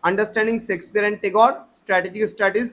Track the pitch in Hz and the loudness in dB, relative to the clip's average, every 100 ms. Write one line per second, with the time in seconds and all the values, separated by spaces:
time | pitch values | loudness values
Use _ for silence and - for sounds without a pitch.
0 | 170 196 208 220 214 226 226 185 175 208 | 0 0 -2 0 0 0 -2 -4 -2 0
1 | 208 208 202 190 233 277 - - - 185 | 0 -2 -2 4 4 2 -10 -18 0 0
2 | 185 196 214 - 196 196 240 | 0 -4 -4 0 0 0 -2